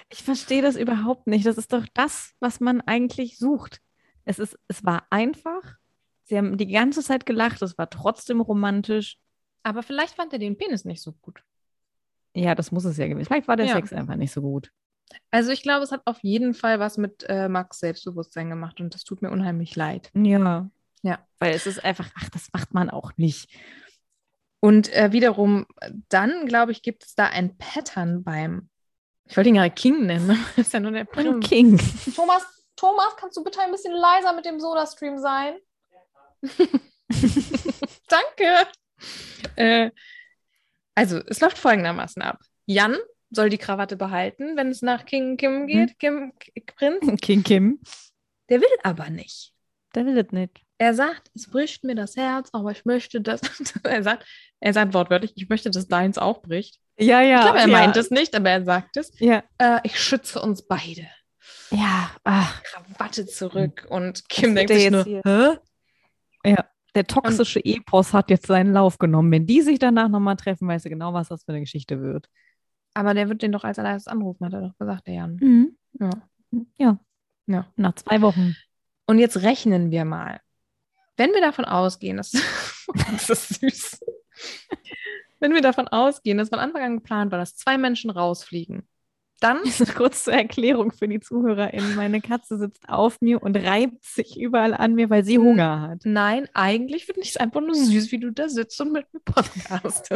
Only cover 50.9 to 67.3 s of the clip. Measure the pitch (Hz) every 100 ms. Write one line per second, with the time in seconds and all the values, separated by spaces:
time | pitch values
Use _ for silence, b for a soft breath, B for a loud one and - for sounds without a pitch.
50.9 | 233 294 330 _ 220 - 254 302 - 262
51.9 | 226 202 254 262 262 262 220 208 208 233
52.9 | 247 - 233 214 226 - - 277 - -
53.9 | 220 202 233 B B B _ 208 208 196
54.9 | 190 180 180 220 - 190 220 220 185 185
55.9 | 175 190 - 196 240 170 170 - _ _
56.9 | - 220 247 262 254 262 370 220 226 214
57.9 | 226 233 254 320 214 190 185 180 180 -
58.9 | 277 - - 233 220 - - 247 233 220
59.9 | - - 269 - - 214 190 - 185 170
60.9 | 165 160 - _ _ B B B 208 208
61.9 | 185 175 - 208 196 170 - - - 180
62.9 | - 220 226 190 - 185 196 170 - -
63.9 | 180 180 185 - - 240 202 202 208 196
64.9 | 196 190 196 196 202 277 320 _ _ _
65.9 | _ _ _ _ _ 202 202 - _ _
66.9 | 208 185 269 226